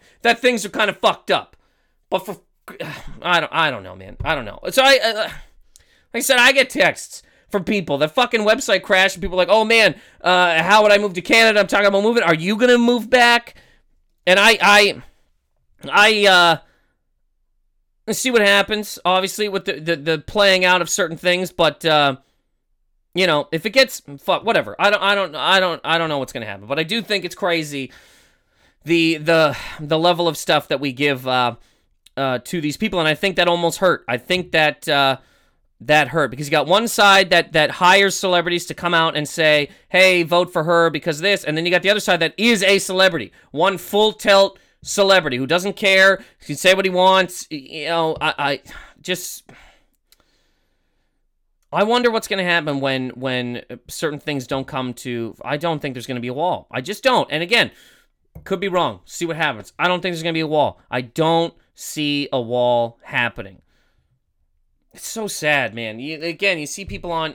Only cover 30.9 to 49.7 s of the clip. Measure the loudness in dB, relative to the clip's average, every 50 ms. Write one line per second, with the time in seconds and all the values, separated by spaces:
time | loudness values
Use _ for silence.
30.9 | -4 -2 -2 -2 -2 -2 -4 -2 0 0 0 -2 -4 -6 _ _ _ _ _ _
31.9 | _ _ _ _ _ -6 -4 -4 -4 -6 -6 -8 -8 -6 -6 -6 -4 -4 -4 -4
32.9 | -2 -2 0 0 -2 -2 -2 -2 -2 0 0 2 0 0 0 -2 -2 0 0 0
33.9 | 0 0 -4 -6 -8 -6 -4 -4 -4 -4 -4 -2 0 2 2 2 0 -4 -4 -2
34.9 | 0 2 2 2 0 -2 _ _ _ _ _ _ _ _ _ _ _ _ -2 2
35.9 | 2 2 2 2 0 -2 -2 -2 -4 -8 -6 -2 -2 -2 0 2 2 0 0 0
36.9 | 0 2 4 6 6 4 4 4 2 2 0 2 0 0 0 0 0 2 4 4
37.9 | 6 6 4 2 0 -2 -2 0 0 0 0 0 -4 -4 -6 -8 -10 -8 -4 0
38.9 | 0 2 2 0 0 -4 -6 -6 -4 0 2 2 2 2 0 -2 -8 _ _ _
39.9 | 2 4 6 6 4 2 2 2 2 0 0 0 -2 -4 0 2 2 4 4 2
40.9 | 0 -2 -4 -6 -6 -2 0 0 0 0 -2 -4 -4 -4 0 0 0 2 2 0
41.9 | 0 0 0 0 0 0 0 -2 -2 0 0 2 2 2 2 2 2 2 0 -2
42.9 | 0 2 2 2 2 -2 -6 -10 -14 _ _ _ -4 0 0 0 0 -2 -6 -4
43.9 | 0 2 2 2 0 0 2 4 4 4 4 2 0 _ _ _ _ _ -14 -6
44.9 | -2 0 4 4 4 4 2 0 -2 -4 -2 -2 -2 -2 -2 -4 -6 -2 0 2
45.9 | 4 6 6 4 4 2 -4 -12 _ _ -12 -12 -8 0 2 2 2 2 0 0
46.9 | 2 4 4 4 4 4 2 0 -6 -12 -14 -14 -16 -16 -16 -16 -14 -10 -6 -4
47.9 | -2 0 0 -2 -2 -2 -4 -4 -4 -2 -4 -4 -4 -6 -8 -14 -20 -20 -20 -20
48.9 | _ _ -8 -8 -8 -8 -8 -12 -16 -18 -20 -20 -20 -20 -20 -20